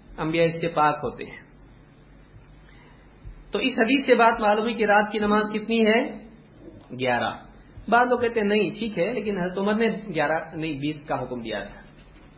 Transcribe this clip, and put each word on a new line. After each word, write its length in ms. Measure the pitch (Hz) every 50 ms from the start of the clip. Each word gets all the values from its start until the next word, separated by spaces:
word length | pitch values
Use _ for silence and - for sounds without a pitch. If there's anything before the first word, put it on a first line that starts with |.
| - - - -
انبیاء 280 | 160 156 160 165 165
اس 160 | 160 165 -
سے 60 | 170 165
پاک 320 | - 151 151 151 - - 139
ہوتے 200 | 117 - - -
ہیں۔ 160 | - - - - - - - - - - - - - - - - - - - - - - - - - - - - - - - - - - - - - - - - - - - - -
تو 80 | - 202
اس 140 | 262 254 - -
حدیث 280 | 226 214 277 285 -
سے 100 | - 240
بات 260 | 220 233 226 233 -
معلوم 260 | 214 208 208 220 214 240
ہے 60 | 214
کہ 120 | 214 214
رات 260 | 202 202 208 208 208
کی 80 | - 214
نماز 240 | 208 208 208 214 208 208 214
کتنی 320 | 214 214 220 226 226 220 208
ہے؟ 320 | 220 240 294 - - - - - - - - - - - - - - - - - - 123
گیارہ۔ 320 | 127 123 120 117 110 101 - - - - - - - - - - - -
بعض 180 | 226 233 247 247
لوگ 120 | 247 240
کہتے 200 | 247 226 233 226
ہیں 80 | 202 202
نہیں 220 | 208 214 196 160 151 -
ٹھیک 200 | 226 226 - 175
ہے، 140 | 170 208 247
لیکن 240 | 240 208 214 196 180
حضرت 200 | 175 180 180 196
عمر 160 | 196 208 214
نے 140 | 220 233 220 - - - 208 160
گیارہ 240 | 156 147 147 156 160 - - 185
نہیں 200 | 160 156 165 147
بیس 320 | 135 143 151 147 - - -
کا 140 | 143 127
حکم 200 | 127 - 123 120
دیا 180 | 113 110 104 101
تھا۔ 220 | 98 - - - - - - - - - - - - - -